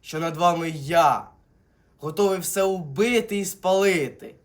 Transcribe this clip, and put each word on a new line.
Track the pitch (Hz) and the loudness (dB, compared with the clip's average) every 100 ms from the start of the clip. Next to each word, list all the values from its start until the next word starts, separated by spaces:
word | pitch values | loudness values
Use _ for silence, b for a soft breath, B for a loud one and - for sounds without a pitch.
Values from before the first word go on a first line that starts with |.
що | - 156 | -10 -6
над | 165 156 | -6 2
вами | 175 170 165 156 | 2 2 -4 -8
я, | 139 170 156 110 - _ _ _ _ _ _ _ | 0 4 4 2 -4 _ _ _ _ _ _ _
готовий | 147 156 202 190 | -8 0 0 0
все | - 196 | -4 0
убити | 190 190 151 135 226 240 220 202 | 0 0 -6 -2 2 2 0 -4
і | |
спалити | 190 - 185 190 196 175 131 - 113 - | -4 -4 0 4 4 2 -2 -8 -20 -20